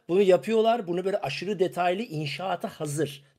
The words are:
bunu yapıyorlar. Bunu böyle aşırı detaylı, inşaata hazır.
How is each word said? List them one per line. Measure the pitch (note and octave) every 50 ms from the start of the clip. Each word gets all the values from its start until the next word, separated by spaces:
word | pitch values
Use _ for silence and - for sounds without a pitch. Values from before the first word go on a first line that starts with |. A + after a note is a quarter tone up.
| _
bunu | - E3+ G3
yapıyorlar. | G#3 F#3 F3+ F3 - G#3+ A3+ A3 A3 A3+ A#3 A#3+ F#3+
Bunu | E3+ E3+ F3+ F3+
böyle | F#3+ G3
aşırı | G3+ - C#3 C#3 - F3 G3 G#3 E3
detaylı, | F#3 E3+ - F3 F3+ F3+ F#3 G3
inşaata | A#3+ B3 D#3 D3+ D#3 C#3 C#3 - F3+ F#3+ F3+ F3 -
hazır. | G3 - - D#3+ D3+ C#3+ D#3 D3 C#3+ - - _ _ _